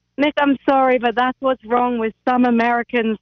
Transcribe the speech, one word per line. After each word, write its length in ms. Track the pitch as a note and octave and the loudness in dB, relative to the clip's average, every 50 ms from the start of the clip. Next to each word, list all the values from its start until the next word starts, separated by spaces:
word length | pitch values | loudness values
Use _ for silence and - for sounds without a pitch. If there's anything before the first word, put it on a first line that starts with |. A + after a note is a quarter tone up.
| _ _ - - | _ _ -6 -2
Nick, 160 | C#4+ D4+ - D4 | -2 -2 0 0
I'm 180 | C#4+ C#4+ C4+ - - D4 | 0 0 0 0 0 0
sorry, 300 | C4+ C4+ C4 C4 B3+ B3+ | 2 2 4 2 2 0
but 160 | A#3 A#3+ G3+ | 0 -2 0
that's 200 | A#3+ B3+ B3+ - - | 0 -2 -2 -2 -2
what's 240 | C4+ C4 C4 - - | -2 -4 -4 -4 -4
wrong 340 | G#3+ A#3+ B3 B3 B3 B3 A3+ | -2 -2 0 0 0 -2 -2
with 160 | A3 A3 - _ - | -4 -6 -6 _ -4
some 180 | B3+ B3+ B3 B3+ | 0 2 2 2
Americans 720 | B3 A#3+ A#3 A3+ A#3+ A#3+ A#3+ A#3 - B3 A#3+ A3 A3+ G#3+ - | 2 2 2 0 0 0 -2 -4 -4 -4 -2 -2 -2 -4 -2